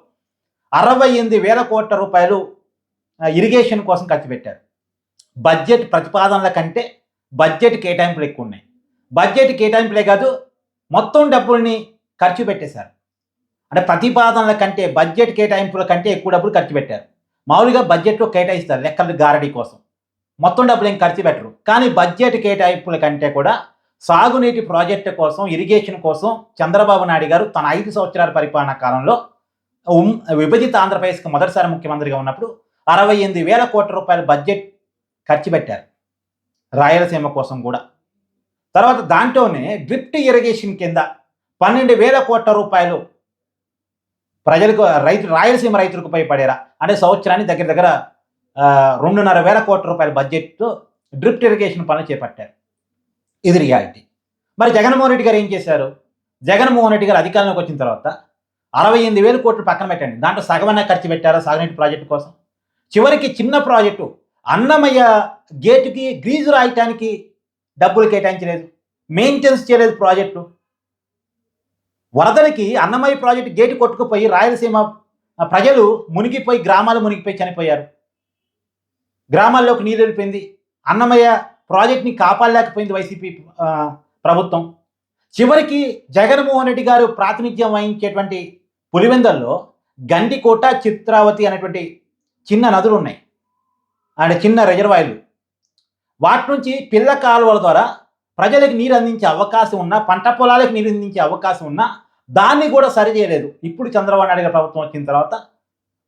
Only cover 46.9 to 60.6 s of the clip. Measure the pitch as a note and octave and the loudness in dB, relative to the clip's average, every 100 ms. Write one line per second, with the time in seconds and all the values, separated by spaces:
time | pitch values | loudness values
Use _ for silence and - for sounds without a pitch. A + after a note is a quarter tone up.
46.9 | G3+ F3+ F#3+ G3 F#3 F3 E3+ D#3+ D#3+ F3+ | 2 2 2 0 -2 -2 -4 -2 0 2
47.9 | D3+ - _ _ _ _ C3+ C#3+ C#3 C3+ | 0 -6 _ _ _ _ 0 2 4 4
48.9 | - D#3 G3+ G3 F3+ F3 A3 G3+ G3 E3 | 2 0 0 2 4 4 2 2 -2 -2
49.9 | E3+ D3+ C#3 C#3 D#3+ D#3+ - A3+ - _ | -2 -2 -2 -4 -6 -8 -8 -6 -8 _
50.9 | _ _ C#3 G#3 A#3 A#3+ G#3 F#3+ E3+ D3+ | _ _ -2 -2 2 0 0 -2 -4 -4
51.9 | D#3 D3+ C3+ A#2 - G#2 _ _ _ _ | -4 -4 -8 -10 -14 -20 _ _ _ _
52.9 | _ _ _ _ _ F#3 F3 C#3 B2 - | _ _ _ _ _ 2 2 4 0 0
53.9 | - _ _ _ _ _ - A#3 A3 A#3 | -12 _ _ _ _ _ -2 2 4 2
54.9 | C4 C4 B3 A3+ G#3+ G3+ F#3+ E3+ D3 C3+ | 2 2 2 2 0 -2 -6 -2 -2 -4
55.9 | - _ _ _ _ C#3 G3+ C4 A#3+ A3+ | -10 _ _ _ _ 0 2 2 2 2
56.9 | G#3 G3+ G3 - G#3 G3 F3 E3+ C#3+ B2 | 2 2 2 2 0 0 -2 -6 -6 -6
57.9 | A2 D3+ - _ _ _ _ _ B2+ G3 | -6 -8 -10 _ _ _ _ _ 0 2
58.9 | A#3 A3+ G#3 A3 B3 A#3 G#3+ F3+ E3 F#3+ | 4 2 2 2 4 0 0 -2 -4 -4
59.9 | E3+ C3 A2+ D#3 G3+ - E3 | -6 -8 -4 -4 -2 -2 0